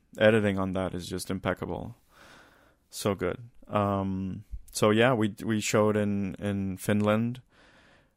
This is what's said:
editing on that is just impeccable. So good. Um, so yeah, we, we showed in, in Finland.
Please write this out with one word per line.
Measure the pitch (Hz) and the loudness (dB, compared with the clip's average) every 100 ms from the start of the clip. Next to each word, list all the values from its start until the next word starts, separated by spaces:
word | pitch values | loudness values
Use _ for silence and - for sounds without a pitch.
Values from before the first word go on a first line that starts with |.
| _ - | _ 4
editing | 107 110 104 95 | 6 6 2 0
on | 95 | -2
that | 92 92 | -2 -4
is | 92 85 | -6 -8
just | 92 - | -8 -6
impeccable. | 98 98 92 95 85 - - _ - - - - _ _ _ _ | -4 -2 -4 -4 -8 -10 -14 _ -20 -20 -20 -20 _ _ _ _
So | - 110 | -4 -2
good. | 92 90 - 120 - - | 0 -2 -4 -10 -20 -6
Um, | 104 101 98 98 95 95 104 - - - | -2 0 0 -2 -4 -6 -8 -12 -14 -12
so | - 107 | 0 4
yeah, | 107 120 | 6 4
we, | 120 107 98 | 4 0 -2
we | 107 107 | -2 -2
showed | - 113 107 104 | 0 2 4 2
in, | 104 101 98 - | 0 0 -4 -4
in | 101 98 95 92 | -4 -4 -4 -4
Finland. | - 104 104 107 117 127 - _ _ _ _ _ _ | -2 0 2 2 0 -6 -14 _ _ _ _ _ _